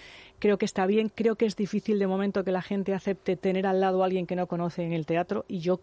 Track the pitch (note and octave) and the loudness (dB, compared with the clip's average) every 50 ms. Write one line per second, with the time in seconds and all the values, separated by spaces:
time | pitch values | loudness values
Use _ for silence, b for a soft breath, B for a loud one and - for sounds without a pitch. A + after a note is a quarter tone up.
0 | B B B B B B B - - G#3 G3+ F#3+ A3 - - G3+ F#3 F#3+ G#3 A3 | B B B B B B B 0 2 2 2 2 0 -2 0 0 0 2 2 2
1 | A3 G#3 - - G#3+ A3+ G#3+ - A#3 G#3 - - G3+ - G#3+ G#3 - A3 G#3 G3 | 2 0 -2 0 0 0 2 2 0 0 0 -2 -4 -2 -2 -4 0 0 0 0
2 | G3 F#3+ F#3+ G3 G3+ G3+ - G3+ F3+ G3 F#3 - - - G3+ G3 F#3 G3 G3 F3+ | 2 0 0 0 0 0 -2 -2 -2 0 -2 -2 -2 -2 -4 -2 -2 -2 -2 -2
3 | - G3+ F#3+ - - G#3 F3+ - - F#3+ F#3 F#3+ F#3+ G3 F#3+ F#3+ F#3+ F#3+ F#3 F#3 | -2 -4 -4 -4 -2 -4 -4 0 0 0 0 2 2 2 2 2 2 4 4 2
4 | F#3 F#3 F#3 F#3 F3 E3 F3+ F3+ F3+ - F3+ E3+ F3 E3+ - F3+ E3+ E3 E3+ D#3+ | 2 2 2 0 -2 -2 -2 -2 -2 -2 -2 -2 -2 -2 -2 -4 -4 -2 -2 -2
5 | D3+ - E3 E3+ F3 - G3+ A3 - - G3+ F3 D#3+ F3+ F#3 F3 | -2 0 0 0 0 -2 -4 -6 -4 -6 -6 -4 0 0 0 0